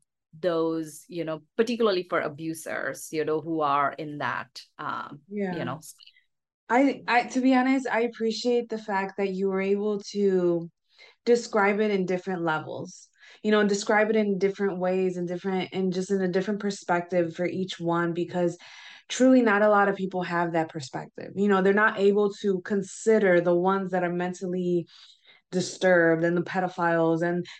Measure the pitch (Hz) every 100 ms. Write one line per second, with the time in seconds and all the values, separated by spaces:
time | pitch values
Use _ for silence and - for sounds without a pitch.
0 | _ _ _ 160 180 165 165 160 156 151
1 | - 170 156 156 151 - 226 233 226 185
2 | 180 170 147 143 160 160 - - - 139
3 | - 156 151 156 156 160 147 143 143 -
4 | 156 147 127 - - - - - 151 117
5 | - 147 - 202 196 175 123 147 - -
6 | _ _ _ _ _ _ - 240 277 -
7 | - 233 233 262 254 262 254 269 254 220
8 | 233 233 226 220 247 240 233 220 220 196
9 | 196 - 196 185 196 190 190 202 208 208
10 | - 202 202 185 175 170 170 _ _ _
11 | - _ - 240 233 220 196 208 214 202
12 | 180 180 190 180 170 156 135 - 185 -
13 | - _ - - 214 214 208 202 - 214
14 | 214 220 208 190 196 196 202 180 185 185
15 | 185 175 175 180 196 190 170 190 190 180
16 | 185 196 185 180 185 208 208 196 - 175
17 | 175 180 165 165 175 180 185 - 170 170
18 | 170 170 165 180 175 165 - - - -
19 | - - 254 262 233 202 214 208 196 190
20 | 190 185 175 175 175 165 160 165 131 156
21 | 151 - - - 202 196 190 202 214 214
22 | 196 202 208 202 208 185 - 208 190 -
23 | - 220 196 175 170 175 180 196 185 180
24 | 175 175 180 180 190 180 180 175 165 -
25 | - _ _ _ _ 180 175 - 185 180
26 | 165 165 170 175 175 190 180 - 170 170
27 | 165 165 170 175 175